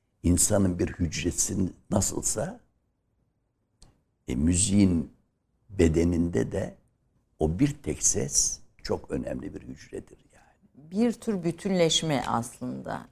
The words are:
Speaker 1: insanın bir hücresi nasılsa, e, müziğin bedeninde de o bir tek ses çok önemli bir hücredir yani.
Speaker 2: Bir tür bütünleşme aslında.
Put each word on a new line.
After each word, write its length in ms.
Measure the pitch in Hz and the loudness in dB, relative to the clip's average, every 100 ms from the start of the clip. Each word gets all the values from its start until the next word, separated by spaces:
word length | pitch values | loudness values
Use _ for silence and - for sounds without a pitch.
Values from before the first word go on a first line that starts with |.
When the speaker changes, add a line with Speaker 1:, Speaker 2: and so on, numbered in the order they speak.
| _ _ | _ _
Speaker 1:
insanın 560 | 85 85 - 104 95 87 | 2 2 4 4 2 0
bir 100 | 90 | -4
hücresi 840 | - 82 - 87 - - 98 92 - - | -2 -4 -2 -4 -2 -2 -2 -2 -4 -2
nasılsa, 720 | 104 95 - - 107 147 247 _ _ _ _ _ _ _ _ _ _ _ _ - _ _ _ - | -2 0 -2 -4 -4 -6 -8 _ _ _ _ _ _ _ _ _ _ _ _ -20 _ _ _ -6
e, 60 | |
müziğin 800 | 64 78 87 85 101 95 82 71 - _ _ _ _ _ | 0 2 2 4 6 6 4 -2 -10 _ _ _ _ _
bedeninde 800 | 92 82 78 85 85 85 101 113 | 2 4 4 4 2 0 0 -2
de 240 | 87 92 - _ _ _ _ _ - | -4 -6 -10 _ _ _ _ _ -2
o 200 | 78 87 | -2 2
bir 160 | 147 143 | 0 0
tek 200 | - 71 | -8 -2
ses 580 | - - 69 - - - - _ | -2 0 0 0 0 -4 -14 _
çok 280 | - 95 - | -6 -6 -4
önemli 440 | 73 - 65 - | -6 -6 -8 -8
bir 80 | - | -12
hücredir 560 | - - - 95 - - _ | -14 -16 -16 -16 -16 -20 _
yani. 560 | _ _ _ _ - 151 | _ _ _ _ -20 -8
Speaker 2:
Bir 220 | 185 240 | 0 0
tür 320 | 226 - 196 | 0 -4 -2
bütünleşme 800 | 170 165 202 190 165 - 160 139 - | -2 -4 0 2 4 4 2 0 0
aslında. 800 | 117 117 - 127 131 127 107 - | -2 -2 -8 -10 -8 -8 -10 -12